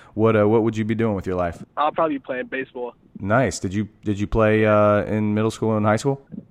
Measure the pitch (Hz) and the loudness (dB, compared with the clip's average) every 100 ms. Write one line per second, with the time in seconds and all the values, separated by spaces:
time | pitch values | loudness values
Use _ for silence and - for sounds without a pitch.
0 | - 104 110 107 104 113 110 107 107 110 | -10 0 2 4 4 4 2 -2 -2 -2
1 | 113 98 92 90 87 82 - 135 147 156 | -2 -2 -4 -2 -4 -6 -10 -4 -2 0
2 | 160 139 - 127 120 131 131 127 120 - | -2 -2 -6 -8 -8 -8 -10 -10 -12 -14
3 | _ - 98 117 117 - 98 101 104 _ | _ -8 0 0 0 -4 -6 -6 -6 _
4 | 107 101 101 113 107 110 110 104 104 104 | -6 -4 -2 2 4 4 4 4 4 2
5 | 85 107 107 107 110 - 110 107 107 110 | 0 -2 0 0 -2 -2 -2 0 2 0
6 | 139 139 - - - | 0 -4 -8 -20 -6